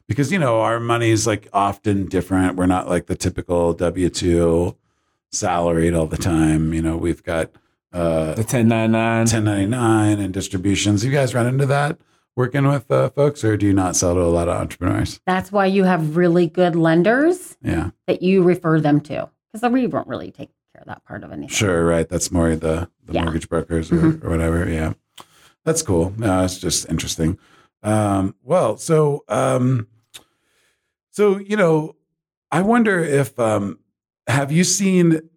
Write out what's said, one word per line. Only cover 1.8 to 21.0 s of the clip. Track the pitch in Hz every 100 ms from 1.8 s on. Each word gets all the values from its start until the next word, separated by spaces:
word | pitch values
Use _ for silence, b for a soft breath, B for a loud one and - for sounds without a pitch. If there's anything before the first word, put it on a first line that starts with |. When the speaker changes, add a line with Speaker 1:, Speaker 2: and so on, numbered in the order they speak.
| 107 98 92
Speaker 1:
different. | 92 87 92 92 90
We're | 90
not, | 92 -
like, | 87 -
the |
typical | 92 92 87 - 87 85
W | 82 87 92 87
two | - 92 85 85 82 87 - _ _ _ _ _
salaried | - 98 87 85 82 85
all | 85 80
the | 80
time. | 92 80 80 80 80
You | 80
know, | 80 82
we've | 87 80
got, | - 82 78 _ _ _ _
uh, | 87 85 80 80
Speaker 2:
The | 78
ten | 110 123 113
ninety-nine. | 113 113 113 113 113 113
Speaker 1:
ten | 113
ninety-nine | 107 101 98 127 117 110 107 104
and | 95
distributions. | 92 90 95 95 92 101 104
You | 127
guys | 143 127
run | 120 117
into | 135 139
that | 143 147 - _ _ _
working | - 127 139 139
with, | 143 -
uh, | 135 131
folks, | - 143 147
or | 110 104
do | 101
you |
not | 98 92
sell | 82 90
to | 87
a | 85
lot | 85 85
of | 92
entrepreneurs? | - - 90 104 - - -
Speaker 3:
That's | 185 185
why | 202 196
you | 196
have | 185 180 156 160
really | 180 170 170
good | 180 180
lenders | 165 160 165 175 247 320 359 - -
Speaker 1:
Yeah. | 113 82 95 - -
Speaker 3:
that | -
you | 180 190
refer | 175 175 160 160
them | 147 147
to, | - - - _ _
'cause | 214 240
we | 254 226
won't | 135 -
really | 120 -
take | - - _ _ -
for | -
that | -